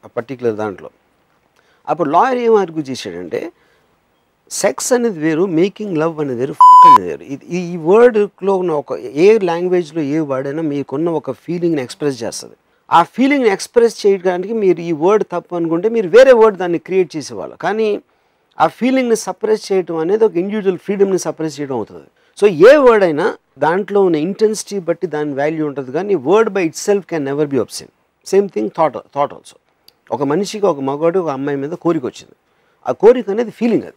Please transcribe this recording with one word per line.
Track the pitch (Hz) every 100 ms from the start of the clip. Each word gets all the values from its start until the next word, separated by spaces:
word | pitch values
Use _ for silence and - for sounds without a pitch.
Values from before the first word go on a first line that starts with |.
ఆ | - -
particular | 113 131 123 107
దాంట్లో. | 107 85 76 _ _ _ _ _ _ _ _ _ -
అప్పుడు | 156 160
లాయర్ | 165 240 254
ఏం | 233 220
ఆర్గ్యూ | 185 160
చేశాడంటే, | 135 127 - 87 90 - 349 _ _ _ _ _ _ _ _ _ _
"Sex | - 196 - -
అనేది | 247 233 175
వేరు, | 156 156
making | 196 160 190 - 214 160
love | 160 156
అనేది | 147 120
వేరు, | 135
fuck | 160 - - 1017
అనేది | 1017 90
వేరు." | 147
ఇది, | - 139 -
ఈ, | 175 175
ఈ | 175
వర్డ్‌లో | 156 208 240 220 208 _ 190 196
ఉన్న | 180
ఒక, | 156 131 135
ఏ | 120 135 190 220
లాంగ్వేజ్‌లో | 190 165 180 180 165 160
ఏ | 143 151
word | 151 131 135
అయినా | 143
మీకున్న | 165 143 135 135 170
ఒక | 160 135
ఫీలింగ్‌ని | 123 - 175 170 160
express | 123 - 147 131
చేస్తది. | 110 - 58 55 _ _ _
ఆ | 156
ఫీలింగ్‌ని | 170 - 262 285 240
express | 185 - - 233 - 208
చేయడానికి | 196 180 180 190
మీరు | 226 196 165
ఈ | 170
word | 156 170 214 202
తప్పు | 175 - 175
అనుకుంటే | 170 165 202
మీరు | 233 190
వేరే | 196 269
word | 240 220 185
దాన్ని | 180 165
create | - 185 180 160
చేసేవాళ్ళు. | 127 107 71 58
కానీ | 170 214 220 208 _ _ _ _ _ -
ఆ | 156
ఫీలింగ్‌ని | - 240 262 247 220
suppress | - 180 214 214 -
చేయటం | 196 170 165
అనేది | 165 214
ఒక | 214 170
ఇండివిడ్యువల్ | 190 214 190 175
ఫ్రీడమ్‌ని | - 196 196 180
సప్రెస్ | 165 147 160 139
చేయడం | 147 127
అవుతుంది. | 101 87 69 _ _ -
So | 202
ఏ | 160 415 302
word | 254 226
అయినా | 185 147 190 - _ _
దాంట్లో | 147 180 202 202
ఉన్న | 190 156
intensity | 160 196 214 214 - 202
బట్టి | 170 170 185
దాని | 151 151
value | 135 147 160 156
ఉంటది | 139 127
కానీ | 135 202
word | 190 127 202 220
by | 196
itself | 165 - - 202
can | - 165
never | 139 143
be | 151 135
obscene. | 101 - - _ _ _ -
Same | 196
thing | 202 208
thought, | 214 - 160
thought | 113 - 143 143
also. | - - - _ _ _ _ _
ఒక | 117
మనిషికి, | 139 151 202 220 196
ఒక | 143
మగవాడు, | 135 143 165 175
ఒక | 165
అమ్మాయి | 131 143 143
మీద | 139
కోరిక | 170 165 165
వచ్చింది. | 123 - - _ _ _ _ _ -
ఆ |
కోరిక | 127 202 247 202
అనేది | 202 233
feeling | - 240 190
అది. | 90